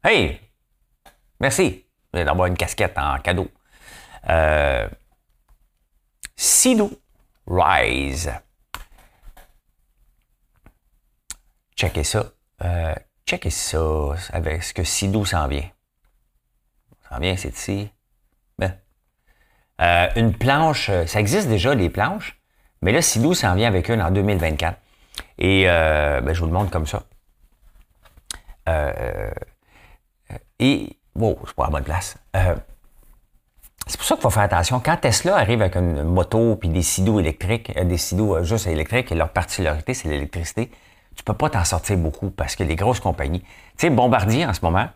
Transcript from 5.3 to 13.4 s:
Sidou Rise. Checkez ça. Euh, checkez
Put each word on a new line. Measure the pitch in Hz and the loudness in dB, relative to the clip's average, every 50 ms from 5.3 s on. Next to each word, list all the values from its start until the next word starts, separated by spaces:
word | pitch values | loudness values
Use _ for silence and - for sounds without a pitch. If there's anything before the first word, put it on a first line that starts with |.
| _ _ _ _ - _ _ _ _ _ _ _ _ _ _ _ _ _ - - _ | _ _ _ _ -20 _ _ _ _ _ _ _ _ _ _ _ _ _ -18 -18 _
Sidou | - - - - - - 254 254 226 208 202 - - _ _ _ _ _ _ _ _ _ | -4 0 2 4 4 4 4 4 4 2 0 -2 -14 _ _ _ _ _ _ _ _ _
Rise. | - - 92 82 73 95 73 58 55 62 65 69 69 67 71 85 71 - - _ _ _ _ _ _ - - - _ - - - _ _ _ _ - - - - _ _ _ _ _ _ _ _ _ _ _ _ _ _ _ _ _ _ _ _ _ _ _ _ - _ _ _ _ _ _ _ _ _ _ _ _ - _ _ _ _ _ _ _ _ | 0 2 4 6 6 6 4 4 2 2 0 -2 -4 -4 -6 -6 -6 -8 -10 _ _ _ _ _ _ -18 -18 -18 _ -20 -20 -20 _ _ _ _ -20 -20 -20 -20 _ _ _ _ _ _ _ _ _ _ _ _ _ _ _ _ _ _ _ _ _ _ _ _ -20 _ _ _ _ _ _ _ _ _ _ _ _ -18 _ _ _ _ _ _ _ _
Checkez | - - 82 - 82 73 | -4 -4 -2 0 -2 -2
ça. | - - 107 - - _ _ _ _ _ _ 92 | 0 -2 -2 -2 -4 _ _ _ _ _ _ -4
Euh, | 87 87 87 82 80 - - _ _ _ _ _ | -4 -2 -2 -2 -4 -6 -8 _ _ _ _ _
checkez | - - 180 | -6 -6 -4